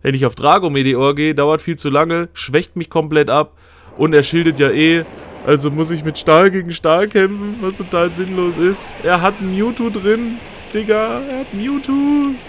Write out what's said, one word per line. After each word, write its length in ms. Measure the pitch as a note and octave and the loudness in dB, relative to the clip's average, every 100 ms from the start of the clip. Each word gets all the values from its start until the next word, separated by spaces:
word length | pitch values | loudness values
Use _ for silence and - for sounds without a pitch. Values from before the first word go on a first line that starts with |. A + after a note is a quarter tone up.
Wenn 140 | C#3+ | -2
ich 100 | C3+ | 0
auf 80 | B2+ | -2
Dragomedeor 800 | - C#3+ F#3+ F3 C#3 C3 B2 C3+ | 0 2 2 2 0 0 2 0
gehe, 220 | C#3+ D3+ | 2 0
dauert 260 | C#3+ C#3+ D#3 | 2 0 0
viel 160 | - D#3+ | -4 -6
zu 120 | D3 | -2
lange, 400 | C#3 E3 E3 E3+ | 0 2 0 -4
schwächt 420 | - - D3 F3 | -10 -2 -2 -2
mich 140 | F3+ E3 | -10 -4
komplett 400 | E3 D#3 D3+ D3 | -2 2 2 4
ab 280 | C#3 D3+ _ _ - - - | 2 0 _ _ -20 -20 -2
und 160 | D#3 | 4
er 100 | D3+ | 4
schildet 340 | C#3 E3 E3 C#3+ | 4 2 2 2
ja 120 | C#3 | 2
eh. 340 | B2 D#3+ E3 D#3+ - - - | 4 4 2 -2 -14 -18 -8
Also 240 | - D3 C#3+ | 0 2 2
muss 220 | D3+ D#3+ | -2 -4
ich 120 | E3 | -4
mit 140 | D#3 D3+ | -6 -2
Stahl 320 | - D#3+ G3 | 4 6 6
gegen 220 | F#3 E3+ | 2 -6
Stahl 360 | E3 D#3+ E3 G#3 | -2 2 2 2
kämpfen, 480 | G#3 F#3+ G#3 G#3 A3+ | 2 0 -2 -10 -6
was 160 | F#3+ F#3+ | -8 -8
total 380 | F#3 F3 F3 | -4 0 0
sinnlos 420 | E3+ F#3 F#3 F3 D#3+ | -2 -4 -2 -2 0
ist. 360 | F3 G3 - - | 0 0 -10 -6
Er 180 | E3 F3 | 0 2
hat 140 | F#3 G#3 | 0 -2
einen 160 | F#3+ | -4
Mewtwo 340 | F#3+ A3+ A#3 A#3 | -2 -2 -2 -4
drin, 480 | G#3 F#3+ A3+ A#3 A#3 - - - | -2 0 0 -2 -8 -14 -20 -8
Digga, 480 | G#3+ G#3+ G#3+ A3 A#3+ C#4 | -6 0 0 0 -4 -6
er 100 | C4 | -8
hat 120 | C4 | -8
Mewtwo. 800 | G3 A#3+ C#4+ C#4 C#4 C#4+ D4 C#4 B3+ | -6 -4 -4 -2 0 2 2 0 -4